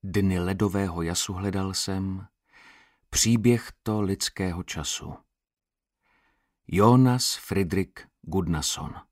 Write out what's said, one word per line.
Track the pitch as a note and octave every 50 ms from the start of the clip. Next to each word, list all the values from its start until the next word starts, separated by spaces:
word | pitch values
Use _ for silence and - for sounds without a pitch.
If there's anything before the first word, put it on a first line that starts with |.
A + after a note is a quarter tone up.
dny | - G2 E2+ G2+ G2 F#2+ F#2+ F2+
ledového | F2 F2+ G2 F#2+ G#2+ G2+ F2+ G2+ G2 F#2 E2+ E2+
jasu | E2+ E2 F2 - - -
hledal | G2 F#2 G2 G2+ F#2 G2 F#2+ F#2+ F#2
jsem, | - - - F#2+ F#2+ F#2+ F#2+ F#2+ F#2+ F#2+ - _ _ _ _ _ - - - - - _ _ _ _ _ _
příběh | - - - A2+ A#2 A#2 G#2 A#2+ A#2+ A2+ - - - _
to | _ A2+ G#2+ G#2+
lidského | G#2 F#2+ G2 F#2+ - - _ - G2 F#2 F2 F2
času. | F2 - - E2+ D2+ - - - - D2+ - - _ _ _ _ _ _ _ _ _ _ _ _ _ _ _ _ _ _ _ _ _ _ _ _ _ _ _ _ _ -
Jonas | D#2+ F#2 G#2 A2+ B2 B2+ C3 B2+ B2 B2+ - - -
Fridrik | - - - G#2+ G2+ G2 E2 E2 F#2+ F#2 - _ - - _ _ _
Gudnason. | - - D#2+ F#2+ F2+ D#2 E2+ D2+ D2 - - - D2+ C2 - - - _